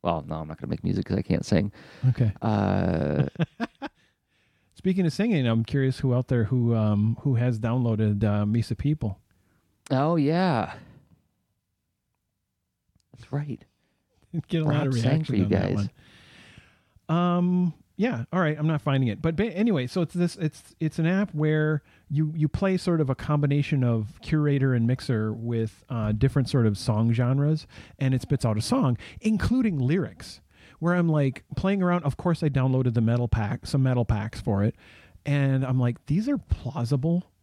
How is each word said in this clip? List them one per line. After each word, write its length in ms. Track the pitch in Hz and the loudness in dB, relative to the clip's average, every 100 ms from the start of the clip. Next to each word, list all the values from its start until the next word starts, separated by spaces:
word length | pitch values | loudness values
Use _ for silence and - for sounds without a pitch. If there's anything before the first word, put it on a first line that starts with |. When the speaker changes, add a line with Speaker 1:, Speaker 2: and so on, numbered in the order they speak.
Speaker 1:
well, 220 | 92 82 76 | -2 -4 -6
no, 80 | 78 | -10
I'm 120 | 78 | -10
not 100 | 82 | -12
gonna 100 | - | -8
make 140 | - | -4
music 220 | 90 92 - | -2 -2 -2
'cause 100 | - | -4
I 60 | |
can't 220 | - - | -2 -2
sing. 280 | - 92 104 - - - 131 | 0 0 0 -6 -20 -2 0
Speaker 2:
Okay. 220 | 123 117 95 | 2 0 0
Speaker 1:
Uh, 840 | 113 104 98 95 90 85 73 73 - - 170 _ | -2 0 0 0 0 0 0 0 -2 -2 -6 _
Speaker 2:
<laughs> 300 | 233 _ 277 _ _ _ _ _ _ _ _ | -10 _ -14 _ _ _ _ _ _ _ _
Speaking 320 | - 185 190 175 | -6 -2 2 0
of 60 | |
singing, 320 | - 220 185 123 | 0 0 2 2
I'm 180 | 113 | 2
curious 340 | 110 139 131 131 | 0 0 0 0
who 160 | 135 | 0
out 140 | 123 127 | 0 0
there 160 | 123 | 0
who, 280 | 110 127 117 117 | 2 2 2 2
um, 400 | 107 104 107 113 | 2 2 2 0
who 120 | 143 | 0
has 240 | 120 123 113 | 0 0 0
downloaded, 640 | 113 123 120 110 107 101 | -2 0 0 2 2 2
uh, 240 | 107 104 104 | 0 0 0
Mesa 300 | 113 113 - | 0 -2 -2
People. 420 | 143 156 113 98 _ _ _ _ _ _ - | -2 -2 -4 -8 _ _ _ _ _ _ -4
Speaker 1:
Oh, 240 | 131 147 | 0 2
yeah. 600 | 170 139 165 185 127 85 - - - _ _ _ _ _ _ _ _ _ _ _ _ _ _ _ _ _ _ _ _ _ | 2 2 2 2 0 -2 -8 -20 -20 _ _ _ _ _ _ _ _ _ _ _ _ _ _ _ _ _ _ _ _ _
That's 200 | - - | -20 -8
right. 320 | 143 147 123 - _ _ _ _ | -8 -6 -12 -16 _ _ _ _
Speaker 2:
<laughs> 420 | _ _ 165 - | _ _ -8 -4
Get 140 | 165 | -2
a 20 | 156 | 0
lot 200 | 147 139 | 0 0
of 80 | |
Speaker 1:
Rob 0 | |
sang 80 | 127 | 0
Speaker 2:
reaction 220 | 117 151 | 2 2
Speaker 1:
for 100 | 151 113 | 0 0
you 80 | |
Speaker 2:
on 60 | 98 | 2
that 120 | 98 95 | 2 0
Speaker 1:
guys. 140 | 92 101 _ - - - - - - - _ _ _ - | -2 -4 _ -20 -20 -20 -20 -20 -20 -20 _ _ _ -4
Speaker 2:
one. 80 | 160 | 0
Um, 560 | 175 175 175 180 180 - _ - | 2 2 2 2 0 -4 _ -4
yeah. 280 | 220 135 117 | -2 -2 -4
All 60 | 180 | 0
right. 180 | 165 156 | 0 0
I'm 120 | 151 | 0
not 120 | 156 | 0
finding 280 | - 139 127 | 0 0 0
it. 120 | 101 | 0
But 140 | 165 | -2
ba-, 120 | 160 226 | 0 -2
anyway, 380 | 175 233 175 123 | 0 0 0 0
so 120 | 185 | -2
it's 120 | 165 | -2
this, 220 | 175 175 - | 0 -2 -2
it's, 260 | 160 - - _ | -6 -6 -20 _
it's 220 | 156 - | -6 -2
an 60 | 165 | 0
app 280 | 190 208 | 0 -2
where 480 | 151 156 156 151 151 _ _ _ | -2 0 2 0 -2 _ _ _
you, 240 | 147 156 160 | -2 -2 0
you 100 | 151 | -2
play 300 | - 196 185 | 0 0 0
sort 240 | - 170 | 0 0
of 100 | 139 | 0
a 60 | 135 | -2
combination 680 | - 147 143 143 143 143 | 0 0 2 0 0 0
of 380 | 123 117 107 - | 2 0 -2 -10
curator 520 | - 156 147 143 135 | -4 0 2 2 2
and 120 | 123 117 | 2 2
mixer 460 | 127 - 117 110 | 0 0 -2 -2
with, 500 | 113 117 117 110 - _ | -4 -4 -2 -2 -6 _
uh, 220 | 120 107 | -4 -2
different 360 | 107 135 139 123 | 2 2 2 2
sort 180 | 139 113 | 4 2
of 100 | 101 | 2
song 340 | - 107 113 | 0 2 2
genres, 540 | 113 123 135 143 156 - - - - | 2 2 2 2 0 -4 -20 -20 -4
and 160 | 131 | 0
it 80 | 131 | 0
spits 220 | - 135 | 0 -2
out 120 | 117 107 | 0 0
a 60 | |
song, 340 | - 262 160 117 - - | 0 2 2 0 -6 -6
including 560 | 220 214 - 254 220 160 | -2 0 2 2 2 0
lyrics, 600 | 123 175 135 - - - _ _ - - | 0 0 -2 -8 -18 -20 _ _ -20 -6
where 160 | 165 | 0
I'm, 140 | 180 170 | 2 2
like, 340 | 151 139 131 _ - | 2 2 -2 _ -4
playing 260 | 190 196 | 0 2
around. 220 | 180 175 | 2 0
Of 120 | 143 - | -2 -2
course, 240 | 180 165 | -2 0
I 40 | 160 | 0
downloaded 460 | 135 131 131 127 | 0 0 2 2
the 60 | 117 | 2
metal 260 | 113 120 120 | 2 2 0
pack, 400 | - 104 - - | 0 -2 -6 -2
some 160 | 143 | 0
metal 220 | 131 123 | 2 0
packs 360 | 113 107 104 - | 0 -2 -2 -8
for 220 | - 98 | -2 0
it. 140 | 104 - - - - - - | 0 -2 -20 -20 -20 -12 -4
And 380 | 143 139 135 131 | 0 2 0 0
I'm 140 | 127 | 0
like, 260 | 123 117 - | 0 -2 -2
"These 220 | 151 226 | -2 0
are 100 | 277 | -2
plausible. 920 | - - - 143 117 135 151 175 - _ | -2 -4 -4 -6 -2 0 0 -2 -4 _